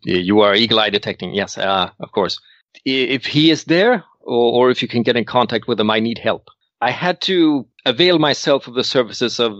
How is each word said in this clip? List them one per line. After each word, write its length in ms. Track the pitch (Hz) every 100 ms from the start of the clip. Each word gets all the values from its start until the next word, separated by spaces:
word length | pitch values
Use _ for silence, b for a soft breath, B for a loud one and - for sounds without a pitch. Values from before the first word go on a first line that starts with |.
you 360 | - 90 90 104
are 140 | 101
Eagle 260 | 101 113 113
Eye 100 | 107
Detecting. 440 | 101 - 95 92
Yes, 240 | 98 95 -
uh, 320 | 98 95 90 _
of 120 | -
course. 260 | - 87 - b b _ - -
I-, 40 | 135 131 131
if 100 | -
he 240 | 147 160
is 140 | 156
there, 400 | - 165 214 233 - _
or, 300 | - 120 120 120 127
or 40 |
if 100 | 123
you 80 | 117
can 140 | 123
get 140 | 117 120
in 80 | 110
contact 420 | 127 117 117 -
with 100 | 110
him, 120 | 107
I 100 | 110
need 180 | 113 113
help. 300 | 110 95 _ _ _ _
I 100 | 120
had 300 | 117 175 180
to 440 | - 185 160 147 117 _
avail 340 | - 120 180 170
myself 480 | 151 127 - 139 -
of 60 |
the 100 | 123
services 540 | - 135 113 107 120 107
of, 120 | 117